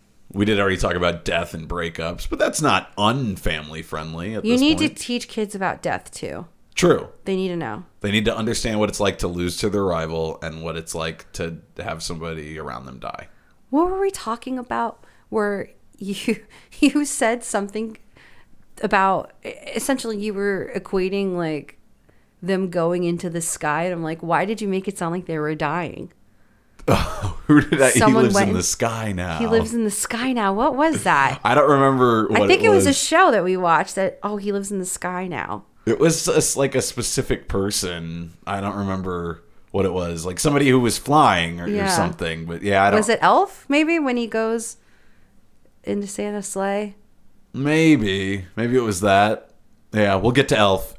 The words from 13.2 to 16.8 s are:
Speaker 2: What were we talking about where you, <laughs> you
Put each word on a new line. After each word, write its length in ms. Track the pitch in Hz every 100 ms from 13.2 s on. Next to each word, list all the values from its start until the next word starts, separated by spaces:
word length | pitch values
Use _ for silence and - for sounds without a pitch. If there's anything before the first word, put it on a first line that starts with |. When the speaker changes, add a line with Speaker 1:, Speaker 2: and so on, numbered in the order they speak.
| - - _ _ _
Speaker 2:
What 200 | 269 349
were 100 | 381
we 100 | 392
talking 460 | 392 - 233 - 254
about 480 | 247 233 233 - - _ _
where 400 | 214 208 202 - - - -
you, 440 | 196 202 - 214 - -
<laughs> 200 | -
you 240 | -